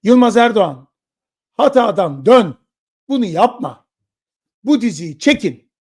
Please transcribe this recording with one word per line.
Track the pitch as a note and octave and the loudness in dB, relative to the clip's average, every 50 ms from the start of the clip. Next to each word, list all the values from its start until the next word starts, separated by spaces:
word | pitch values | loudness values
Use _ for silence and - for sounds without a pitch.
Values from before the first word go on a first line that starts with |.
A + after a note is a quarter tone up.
| - | 2
Yılmaz | G3+ B3 B3+ B3 A#3+ G3 | 4 4 4 4 2 2
Erdoğan, | A#3 A#3 A#3+ A3 G#3+ F#3+ D#3+ C#3 B2+ C3 _ _ _ _ _ _ _ _ _ _ _ _ _ _ | 2 2 2 2 0 -2 -2 -4 -12 -20 _ _ _ _ _ _ _ _ _ _ _ _ _ _
hatadan | - C4+ C#4+ - - D3 - D3+ F3+ F#3+ G3+ C#3+ C3+ C3 | -2 -2 2 2 2 0 0 -2 -2 -4 -4 -6 -4 2
dön. | G3+ B3 B3+ G#3+ E3 C3 _ _ _ _ _ _ _ _ _ _ - | 4 4 4 4 0 -6 _ _ _ _ _ _ _ _ _ _ -6
Bunu | C4+ C4 A#3+ | -4 -4 -4
yapma. | F#3+ D#3+ E3 A3 A#3+ - - B3+ C3+ A#2 _ _ _ _ _ _ _ _ _ _ _ _ _ _ _ _ _ _ | -4 0 0 0 0 0 -6 -12 -12 -14 _ _ _ _ _ _ _ _ _ _ _ _ _ _ _ _ _ _
Bu | A#3 D4+ B3+ | -2 -2 0
diziyi | A3 A#3+ E3+ D3 E3+ E3 C#3+ _ | 0 -4 -6 -6 -12 -14 -14 _
çekin. | - C#4+ D4 - A3 F3+ A#2+ - _ _ _ _ | 0 0 0 0 -2 -8 -8 -8 _ _ _ _